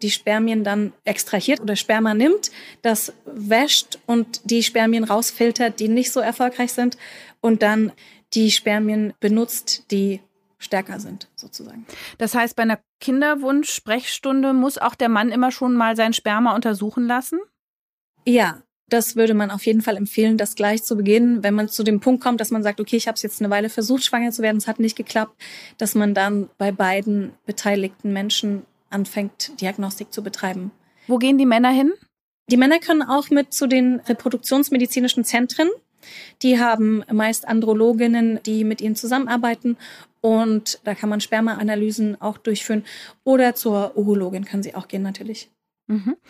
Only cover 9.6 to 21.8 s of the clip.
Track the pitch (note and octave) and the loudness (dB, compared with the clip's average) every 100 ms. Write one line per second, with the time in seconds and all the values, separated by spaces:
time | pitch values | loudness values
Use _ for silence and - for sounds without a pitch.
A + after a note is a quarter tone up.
9.6 | - - - G3 G3 G3 _ _ _ _ | -6 -8 -4 -2 0 -4 _ _ _ _
10.6 | - F#3+ G3 G3+ G#3 G3 - - - - | -6 -6 -4 -10 -12 -16 -18 -20 -20 -18
11.6 | - A3+ A3+ - - - A3 B3 A#3 - | -18 -20 -18 -18 -16 -6 -2 0 -2 0
12.6 | A3+ G#3+ _ _ - C4 D4 C#4+ C4 C#4+ | -2 -2 _ _ -2 0 2 0 0 0
13.6 | D4+ - - A#3 - - C4+ C4+ C4+ C4 | 0 -4 -4 -4 -4 -6 -2 0 2 2
14.6 | C4 - A#3 - A#3+ G#3+ A#3 A#3 B3+ - | 2 0 -2 0 0 2 2 2 0 0
15.6 | B3 A#3+ A3+ A3+ A3 A3+ A3 G#3+ A#3+ G#3 | 0 2 2 2 0 0 0 0 2 2
16.6 | A3+ G3+ G#3 B3+ A#3+ B3 B3+ E4 G#4 _ | 0 -2 -4 -2 -2 -2 -4 -6 -8 _
17.6 | _ _ _ _ _ _ - A#3+ F#3 - | _ _ _ _ _ _ 2 4 4 -2
18.6 | _ _ - A#3 A3 A3+ A3+ G#3+ G#3 G3+ | _ _ -2 0 0 2 2 2 0 -2
19.6 | A3+ A3 A3+ G3 G3+ - A3 A3 G#3 - | 0 2 2 -2 -2 2 2 2 0 0
20.6 | G#3 A3 - G#3+ G3+ A3 A#3+ A#3 G3+ G#3 | 0 0 -2 0 4 6 4 2 2 0
21.6 | G#3+ - | 0 -2